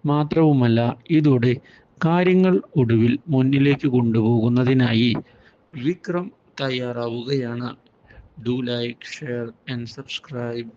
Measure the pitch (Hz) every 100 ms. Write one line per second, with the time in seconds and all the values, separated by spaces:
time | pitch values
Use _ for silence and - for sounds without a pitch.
0 | 147 147 151 165 160 139 120 113 117 -
1 | - 160 151 127 127 120 - - _ _
2 | 160 175 180 185 185 190 - 156 117 113
3 | 117 131 - 131 131 139 139 139 147 123
4 | 120 113 110 117 117 120 127 131 123 113
5 | 120 107 - _ _ _ _ 143 131 180
6 | - 175 185 _ _ - 135 127 123 120
7 | 120 120 120 139 120 117 123 - _ _
8 | _ - - - 113 123 120 120 120 120
9 | - - 147 120 117 - - 123 117 -
10 | 135 - - 127 120 120 113